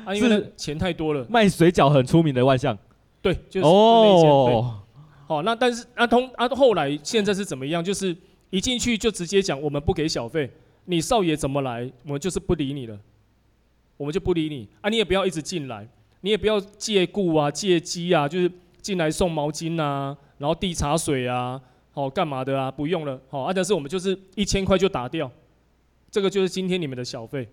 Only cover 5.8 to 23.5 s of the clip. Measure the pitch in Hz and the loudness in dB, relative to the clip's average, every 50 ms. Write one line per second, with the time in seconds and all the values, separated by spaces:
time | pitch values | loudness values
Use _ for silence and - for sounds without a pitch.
5.8 | 240 - _ 208 233 226 233 247 254 254 - - 233 247 262 233 277 247 208 170 | -10 -10 _ -2 2 4 4 2 2 0 -2 -4 -2 -2 2 4 4 6 6 4
6.8 | 143 139 147 151 - - 233 220 202 208 202 185 208 - 151 127 131 143 170 170 | 0 0 -2 -4 -6 -2 -2 0 0 0 -2 -2 -4 -8 -8 -8 -6 -4 -4 -4
7.8 | 165 196 196 196 196 185 160 - _ _ _ _ _ _ 190 190 - 262 247 240 | -2 -4 -4 -4 -4 -4 -6 -8 _ _ _ _ _ _ -6 -4 -2 -2 -4 -2
8.8 | - 240 233 196 - 226 196 - 175 160 196 196 190 - 147 135 151 147 139 143 | -2 -2 -2 0 0 -2 -2 -2 -4 0 0 0 2 0 -2 -4 -4 -4 -4 -2
9.8 | 147 185 185 165 151 156 - 151 120 113 131 160 139 107 - _ _ _ _ _ | -2 -2 -2 0 -2 -2 -4 -6 -6 -4 -4 -4 -4 -4 -8 _ _ _ _ _
10.8 | _ - 180 165 151 - 254 226 185 165 151 143 - 139 135 143 135 127 117 117 | _ -4 -2 -2 0 0 0 0 2 0 0 -2 -2 -4 -4 -4 -4 -4 -6 -8
11.8 | 123 131 - _ - 139 143 143 - 185 - 190 - - 180 151 147 131 143 143 | -10 -10 -12 _ -12 -10 -8 -6 -6 -6 -6 -4 -2 -2 -2 -2 -2 -6 -6 -8
12.8 | 123 110 104 101 - _ _ _ _ _ _ _ _ _ _ _ _ _ _ _ | -10 -12 -14 -18 -20 _ _ _ _ _ _ _ _ _ _ _ _ _ _ _
13.8 | _ _ _ - 143 147 156 190 175 185 175 165 156 156 151 127 104 - _ _ | _ _ _ -10 -8 -6 -4 -2 -2 0 0 0 -2 -4 -6 -10 -12 -16 _ _
14.8 | - 208 226 226 208 151 185 190 190 190 156 165 135 - 196 165 143 127 117 101 | -4 -2 0 0 0 2 0 2 2 0 -2 -4 -6 -6 -8 -8 -8 -8 -10 -12
15.8 | 104 120 _ _ _ _ _ _ - 196 214 202 190 208 214 208 190 - - - | -14 -16 _ _ _ _ _ _ -4 -2 -2 0 0 0 0 0 -2 -6 -12 -12
16.8 | - 220 208 190 175 170 - 208 190 170 160 156 147 147 147 - 208 196 175 165 | -6 0 0 2 2 2 0 -2 0 2 2 2 2 0 -2 -2 0 0 0 0
17.8 | - - - 175 170 180 175 156 143 143 165 185 180 175 180 - _ _ _ _ | 0 -4 -8 -6 -2 0 2 2 2 0 0 -2 -2 -2 -2 -8 _ _ _ _
18.8 | - - 196 175 160 156 156 - 202 175 160 151 143 151 151 - 165 160 170 165 | -8 -6 -2 -2 -2 -2 0 0 -2 -2 0 -2 -4 -4 -6 -6 -6 -4 -4 -2
19.8 | 151 143 143 139 139 139 143 - _ _ _ - 143 147 170 165 208 185 165 - | -2 -2 -4 -4 -6 -8 -10 -12 _ _ _ -6 -4 -4 -2 -2 -4 -4 -4 -4
20.8 | - 143 151 165 - 165 143 131 123 123 123 123 123 123 127 135 - _ _ _ | -2 0 0 0 0 0 -2 -2 -2 -2 -2 -4 -4 -6 -8 -10 -14 _ _ _
21.8 | _ _ _ 147 139 135 - 196 175 151 139 131 131 135 135 135 131 131 131 - | _ _ _ -6 -6 -4 -2 -4 -4 -2 -4 -4 -4 -2 -2 -2 -2 -4 -4 -6
22.8 | 147 147 - 170 156 143 131 131 - _ - 139 127 165 | -4 -2 -2 -4 -4 -6 -8 -10 -12 _ -8 -6 -4 -2